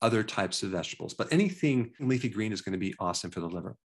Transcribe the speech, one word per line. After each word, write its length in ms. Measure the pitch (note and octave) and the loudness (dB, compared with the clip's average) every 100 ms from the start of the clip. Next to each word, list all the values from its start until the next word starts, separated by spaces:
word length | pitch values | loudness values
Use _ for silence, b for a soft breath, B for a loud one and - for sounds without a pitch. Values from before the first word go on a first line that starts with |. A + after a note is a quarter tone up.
other 220 | A2+ A2+ | 2 4
types 400 | A2 - F#2 - | 2 0 -2 -2
of 60 | G2+ | -2
vegetables. 440 | F2+ D#2 - E2 | -2 -4 -8 -10
But 180 | - - | -4 2
anything 600 | D#3+ G#3 - D3+ B2+ A#2 - | 4 4 2 2 2 0 -2
leafy 300 | C3 B2+ A#2+ | 0 2 0
green 240 | G2+ A2 | 0 -2
is 80 | G2 | -2
gonna 160 | - F#2 | -4 -2
be 180 | F#2+ - | -2 -2
awesome 320 | F2+ F2 F2 | -2 -2 -4
for 80 | F2+ | -6
the 100 | E2+ | -6
liver. 260 | F2 F#2 - | -6 -8 -12